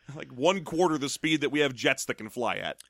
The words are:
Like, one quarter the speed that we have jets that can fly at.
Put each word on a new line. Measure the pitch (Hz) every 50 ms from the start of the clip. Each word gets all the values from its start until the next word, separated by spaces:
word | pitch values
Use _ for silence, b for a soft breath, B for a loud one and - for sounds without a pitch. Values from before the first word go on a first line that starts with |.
| b b 135
Like, | 156 151 131
one | 131 123 139 175 196 196
quarter | 156 - 165 160 185 160 156 139
the | 139 131
speed | - - - 160 156 147
that | 143 135
we | 139 147
have | 147 135 127
jets | 107 127 143 135 - -
that | - 123
can | - 107 104
fly | - 127 117 101 92 101
at. | 92 76 - _ -